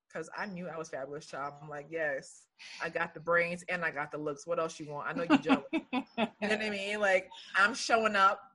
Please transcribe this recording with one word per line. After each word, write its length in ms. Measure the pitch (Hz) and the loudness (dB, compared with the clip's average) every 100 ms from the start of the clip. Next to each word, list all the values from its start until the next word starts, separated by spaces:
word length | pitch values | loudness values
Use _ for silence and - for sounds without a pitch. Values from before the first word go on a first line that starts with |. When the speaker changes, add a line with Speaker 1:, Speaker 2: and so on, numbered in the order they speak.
| _ | _
Speaker 1:
'cause 180 | 180 165 - | -12 -10 -8
I 80 | 202 | -8
knew 220 | 180 180 | -6 -8
I 80 | 165 | -8
was 120 | 160 | -8
fabulous, 360 | 139 139 143 139 | -8 -8 -10 -10
child. 280 | 143 143 143 | -8 -8 -8
I'm 80 | 151 | -14
like, 180 | 147 147 | -12 -8
"Yes, 580 | 165 156 135 - - _ _ - - | -4 -2 -2 -6 -20 _ _ -18 -8
I 80 | 170 | -6
got 240 | 165 170 | -4 -4
the 60 | 160 | -6
brains 440 | 160 170 170 175 175 | 2 4 4 -2 -4
and 140 | 180 165 | -2 -2
I 60 | |
got 200 | 139 151 | -2 -4
the 60 | 147 | -4
looks. 280 | 151 143 - | -4 -4 -4
What 120 | 165 | -2
else 200 | 160 - | -2 -4
you 100 | 151 | -10
want? 180 | 147 123 | -6 -4
I 60 | |
know 100 | 262 262 | -2 4
you 80 | 311 | 4
jealous." 260 | - 269 - | 6 2 2
Speaker 2:
<laughs> 640 | 320 - 254 - - 220 - | -6 -4 -6 -6 -4 -4 -2
Speaker 1:
You 60 | 208 | -2
know 80 | 214 | 0
what 100 | 214 | -2
I 40 | |
mean? 300 | 202 196 208 | -4 -4 0
Like, 300 | 202 190 185 - - 185 | 4 4 2 -16 -4 4
I'm 180 | 202 | 4
showing 420 | 269 - 233 220 208 | 4 2 4 4 6
up 260 | 196 202 - | 6 4 -6